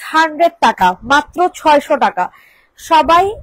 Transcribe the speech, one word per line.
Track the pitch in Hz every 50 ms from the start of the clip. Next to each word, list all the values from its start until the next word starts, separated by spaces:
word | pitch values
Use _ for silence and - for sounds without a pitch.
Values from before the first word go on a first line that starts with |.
| -
হান্ড্রেড | - - 320 320 320 302 285 339 330 - -
টাকা, | 269 233 214 - 185 180 185 - -
মাত্র | 240 277 294 294 - - 311 359 359 359
ছয়শো | - - 311 294 285 - - 302
টাকা। | 262 - 175 - - 180 - _ - _ _ _ _ _ _ _
সবাই | _ - - 330 311 302 320 339 349 381 403 440 -